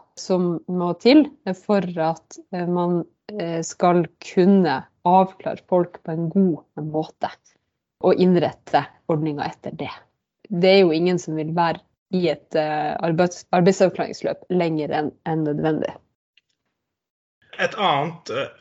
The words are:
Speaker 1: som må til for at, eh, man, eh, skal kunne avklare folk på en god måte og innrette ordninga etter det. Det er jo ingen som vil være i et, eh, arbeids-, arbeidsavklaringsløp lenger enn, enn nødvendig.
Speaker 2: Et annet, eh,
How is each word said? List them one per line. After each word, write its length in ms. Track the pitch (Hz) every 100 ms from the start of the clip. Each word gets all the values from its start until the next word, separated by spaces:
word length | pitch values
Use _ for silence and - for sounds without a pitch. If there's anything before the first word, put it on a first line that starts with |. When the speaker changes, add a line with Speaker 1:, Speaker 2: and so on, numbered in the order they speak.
| _ -
Speaker 1:
som 480 | - 180 175 165 -
må 220 | 180 175 170
til 220 | 233 302 285 - 190 185 -
for 180 | 202 180 170
at, 400 | 160 160 _ - -
eh, 160 | 180 175
man, 380 | 175 175 175 160 _ -
eh, 280 | 214 170 165
skal 420 | 160 - 180 175 165 -
kunne 600 | - 196 185 196 165 135 - _ 175
avklare 560 | 185 190 - 160 - -
folk 320 | 180 175 -
på 120 | - 160
en 140 | 165
god 320 | 196 190 151 - -
måte 520 | 156 156 156 - - - _ _ _ _ _ _
og 120 | 185 -
innrette 680 | 180 175 131 - - 147 135 _ -
ordninga 400 | 156 156 147 -
etter 240 | - 202 160
det. 160 | 147 - _ _ _ _ -
Det 300 | 175 190 196
er 60 | 180
jo 100 | 160
ingen 240 | 180 175
som 160 | 165 156
vil 160 | 156
være 320 | 170 165 156 _ _ _ 185
i 140 | 170
et, 240 | 143 _ 160
eh, 400 | 151 151 151 -
arbeids-, 400 | 170 165 175 - -
arbeidsavklaringsløp 960 | 180 180 190 185 - - - - - -
lenger 480 | 180 165 156 143 151
enn, 160 | 151 - 170
enn 160 | 160
nødvendig. 480 | 151 151 156 156 - - _ _ _ _ _ _ _ _ _ _ _ _ _ _ _ -
Speaker 2:
Et 160 | 180 -
annet, 480 | 185 143 160 165 -
eh, 220 | 123 127 -